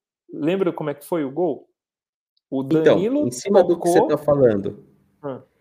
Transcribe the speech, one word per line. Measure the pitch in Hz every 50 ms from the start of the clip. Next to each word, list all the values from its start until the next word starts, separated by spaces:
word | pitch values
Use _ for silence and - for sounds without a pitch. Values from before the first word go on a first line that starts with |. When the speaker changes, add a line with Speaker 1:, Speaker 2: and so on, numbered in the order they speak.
| _ _ _ _ _ - -
Speaker 1:
Lembra | 165 143 156 185 196 190 175 -
como | - 160 147
é | 143
que | - -
foi | - 180 165 147
o | 127
gol? | 139 156 180 165 127 - - _ _ _ _ _ _ _ _ _ _ _ _ _ _ _ _ -
O | 135 135 135
Speaker 2:
Então, | 135 156 156
Speaker 1:
Danilo | 160 156 113 - 190 226 269 294 294
Speaker 2:
em | 123
cima | - - - 202 202 190 170
do | 180 170 170
que | -
você | 175 170 190
Speaker 1:
tocou | 233 302 151
Speaker 2:
tá |
falando, | - - - 143 143 131 117 107 98 98 101 104 - - _ _ _ _ _ _ _ -
Speaker 1:
Hum. | 143 127 120 - _ _ _